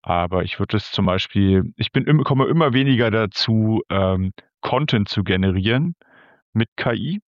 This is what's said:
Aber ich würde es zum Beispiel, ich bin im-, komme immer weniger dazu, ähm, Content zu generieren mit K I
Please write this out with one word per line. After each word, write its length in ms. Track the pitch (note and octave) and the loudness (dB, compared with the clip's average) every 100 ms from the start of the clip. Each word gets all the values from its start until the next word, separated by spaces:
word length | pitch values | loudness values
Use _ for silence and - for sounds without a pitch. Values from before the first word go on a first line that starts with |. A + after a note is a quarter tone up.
Aber 380 | - F2 F2 F2+ | -2 -2 0 -2
ich 160 | F2+ - | -4 -6
würde 180 | G2 G#2+ | -4 -4
es 140 | - | -4
zum 160 | - F#2 | -2 0
Beispiel, 680 | F#2 - G2+ G2 F#2+ - - | 0 -2 2 4 4 0 -6
ich 160 | A#2+ | -4
bin 120 | C#3 - | -2 2
im-, 180 | D3+ | 2
komme 220 | - C3+ C3+ | 2 0 2
immer 260 | D#3+ D3+ | 2 2
weniger 380 | B2 C#3 A#2+ A#2 | 2 2 2 2
dazu, 720 | A2 G#2+ - - A2 A2 A2 - | 2 -2 -4 0 0 2 0 -2
ähm, 440 | G2 F#2+ F#2+ F#2+ - _ _ | 0 0 0 -4 -8 _ _
Content 480 | - B2+ D3+ A#2 G2 | -2 -2 0 0 0
zu 140 | - | -4
generieren 720 | F#2+ F#2 F#2+ F#2 G2 B2+ E3+ E3+ _ _ _ _ _ | -2 0 2 0 0 0 -2 -6 _ _ _ _ _
mit 160 | A2 A2+ - | -4 -4 -4
K 160 | C3 | -4
I 260 | A2+ C#3 G3+ | -4 -4 -8